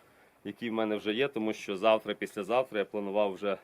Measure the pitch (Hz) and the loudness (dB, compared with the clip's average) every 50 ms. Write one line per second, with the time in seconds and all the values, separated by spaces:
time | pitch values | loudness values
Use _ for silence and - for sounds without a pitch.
0 | _ _ _ _ - _ _ _ - 101 101 - 117 117 110 113 113 107 107 101 | _ _ _ _ -20 _ _ _ -12 -12 -8 -6 -4 -2 0 0 2 2 0 0
1 | 92 107 107 120 139 143 - 113 107 110 107 - - - 101 90 104 113 110 107 | -2 -2 0 0 0 0 0 -2 -2 -2 -2 -4 -4 -6 -2 2 4 6 6 4
2 | - 104 101 - 101 92 - 107 95 92 117 131 131 - 110 104 95 - - 104 | 4 0 -4 -4 -6 -6 -4 -6 -2 0 2 2 2 0 0 -2 -2 -2 -2 -4
3 | 101 98 98 104 104 101 95 90 101 101 95 - | -4 0 2 2 2 2 0 -2 -2 -2 -2 -4